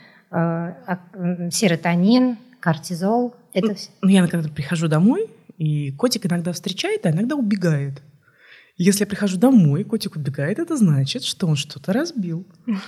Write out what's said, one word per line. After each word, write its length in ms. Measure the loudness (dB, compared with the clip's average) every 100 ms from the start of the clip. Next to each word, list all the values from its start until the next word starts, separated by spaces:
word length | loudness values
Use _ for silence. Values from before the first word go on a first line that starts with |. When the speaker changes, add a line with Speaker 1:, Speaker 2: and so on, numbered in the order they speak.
| -20 _ _
Speaker 1:
э, 420 | -4 -2 -2 -8 -10 -10
ок-, 280 | -10 -10
м, 360 | -6 -6 -4 -6
серотонин, 880 | -2 0 0 0 2 4 4 2 -2 -12 -4
кортизол, 760 | -2 -2 -4 -4 0 0 -2 -8 _
это 140 | -2 -2
Speaker 2:
Ну, 60 |
Speaker 1:
вс-, 140 | -4 -12 -2
Speaker 2:
ну, 60 | 4
я, 160 | 6 4
когда 200 | 0 -4
прихожу 380 | -6 -4 -2 2
домой, 420 | 4 4 2 -2 -8 _ -6
и 340 | -4 -2 -4
котик 340 | -2 -2 -2 -2
иногда 260 | -2 -4
встречает, 540 | -6 -8 -6 -4 -2 0
а 40 |
иногда 220 | 0 -2
убегает. 680 | -2 -2 0 0 0 -4 -10 _ _ _ _ _ -20 _ 0
Если 180 | 0 2
я 60 | -2
прихожу 300 | -2 -2 2
домой, 480 | 6 8 6 2
котик 320 | -2 -4 -4 -6
убегает, 420 | -6 -4 -4 -4
это 160 | -4
значит, 480 | 2 4 4 0 -4
что 240 | -8 -4 -2
он 100 | -2
что-то 360 | -4 -10 -4
разбил. 520 | -2 -2 -4 -6 -6 -10 _ -6
Speaker 1:
<laughs> 80 | -6